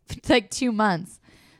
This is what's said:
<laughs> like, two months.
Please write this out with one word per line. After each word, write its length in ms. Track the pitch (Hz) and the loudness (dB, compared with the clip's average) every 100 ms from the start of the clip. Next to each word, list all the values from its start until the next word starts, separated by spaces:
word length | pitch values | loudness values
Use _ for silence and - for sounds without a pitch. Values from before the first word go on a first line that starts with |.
<laughs> 240 | - - - | -16 -6 2
like, 220 | 247 - | 2 2
two 220 | - 247 | -4 -2
months. 480 | 214 214 165 185 - _ _ _ | 0 0 0 -6 -18 _ _ _